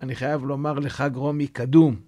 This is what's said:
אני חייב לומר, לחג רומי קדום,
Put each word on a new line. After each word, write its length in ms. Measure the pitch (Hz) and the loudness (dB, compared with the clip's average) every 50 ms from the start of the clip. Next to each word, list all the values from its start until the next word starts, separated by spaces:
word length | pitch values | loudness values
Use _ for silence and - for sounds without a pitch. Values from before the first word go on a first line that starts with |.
אני 140 | 135 131 131 | -8 -8 -8
חייב 280 | - - 147 151 147 127 | -6 -4 -4 -2 -2 -4
לומר, 280 | 139 143 139 147 151 147 | -4 -4 -4 -4 -4 -4
לחג 420 | 139 143 139 - - 139 143 123 | -4 -4 -4 -4 -4 -4 -4 -2
רומי 320 | 127 139 147 147 147 143 | -2 -4 -2 -2 -2 -4
קדום, 480 | 139 - - 120 131 139 165 160 147 113 95 - | -4 -4 -6 0 4 6 8 8 6 4 -2 -8